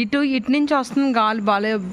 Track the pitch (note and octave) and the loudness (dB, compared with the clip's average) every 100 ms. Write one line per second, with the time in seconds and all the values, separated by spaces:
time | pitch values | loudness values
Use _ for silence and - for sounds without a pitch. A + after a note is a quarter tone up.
0 | A3+ C#4+ C#4+ C4 A3+ C#4+ D4 D4 B3 C#4 | 0 0 0 0 0 0 2 0 0 0
1 | C#4 A#3+ G#3+ A3+ G#3 G3+ G#3+ A3 F#3 | 0 2 0 0 0 0 0 -2 -4